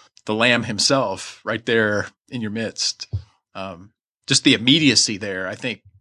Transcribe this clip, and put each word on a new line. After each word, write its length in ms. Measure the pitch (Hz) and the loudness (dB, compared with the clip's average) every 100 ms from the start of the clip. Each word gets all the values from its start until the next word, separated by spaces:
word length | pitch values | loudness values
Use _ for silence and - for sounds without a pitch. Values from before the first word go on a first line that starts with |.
| _ _ - | _ _ -6
the 100 | 107 | 0
Lamb 280 | 120 120 | 2 2
himself 800 | 113 104 - 139 110 95 - - | 0 -2 2 2 0 -6 -12 -10
right 220 | 107 117 120 | -6 -6 0
there 420 | 113 107 104 92 - _ | 2 2 0 -4 -12 _
in 100 | 131 | -8
your 120 | 107 | -6
midst. 600 | 110 110 - - - - 92 - _ _ 104 | -6 -8 -6 -8 -8 -10 -10 -10 _ _ -14
Um, 360 | 95 87 101 _ _ _ - | -12 -14 -20 _ _ _ -2
just 160 | 135 156 | 2 4
the 80 | |
immediacy 640 | 107 117 160 147 107 - 101 | 4 4 6 4 2 0 -4
there, 300 | 104 92 95 | -6 -6 -8
I 80 | 107 | -8
think. 260 | 127 110 _ _ | -8 -10 _ _